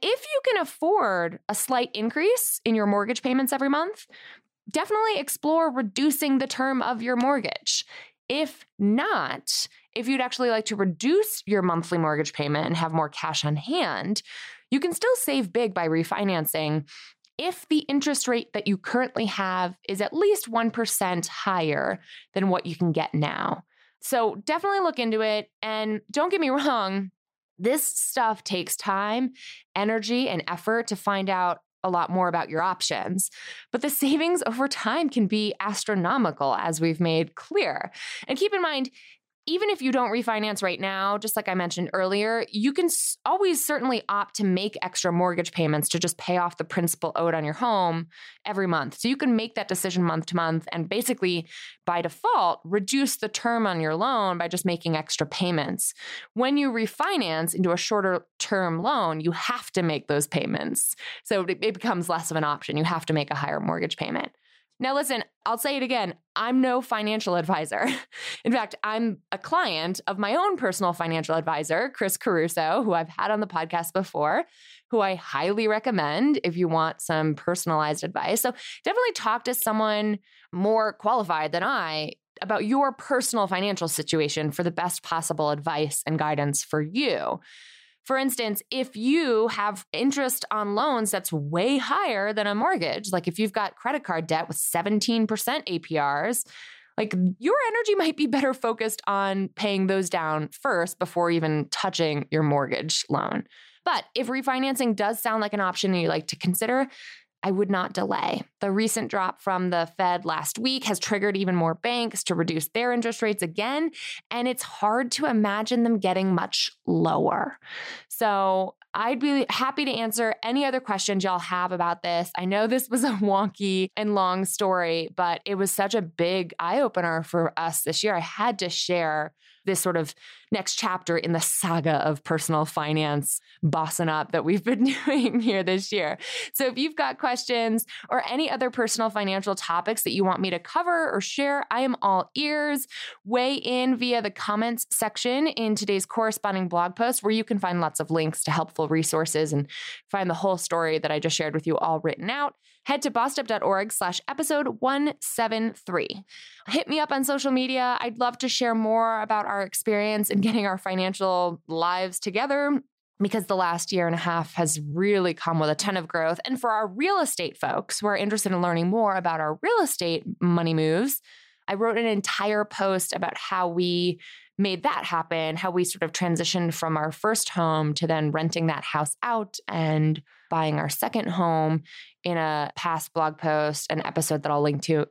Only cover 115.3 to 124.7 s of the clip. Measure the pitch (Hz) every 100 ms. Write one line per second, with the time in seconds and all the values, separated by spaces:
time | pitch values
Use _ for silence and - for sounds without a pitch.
115.3 | 220 208 208 220 247 233 220 190 185 190
116.3 | 175 190 - - - - 165 165 - -
117.3 | - 277 - - - - - - - 220
118.3 | 196 190 190 185 - _ - 226 254 285
119.3 | 277 - - 262 269 277 226 226 220 226
120.3 | - 226 269 277 254 254 196 - 196 185
121.3 | 180 - 180 180 180 170 175 175 170 175
122.3 | - 180 202 220 254 254 240 269 202 202
123.3 | 196 202 - 196 190 185 - 214 202 185
124.3 | 185 190 - 196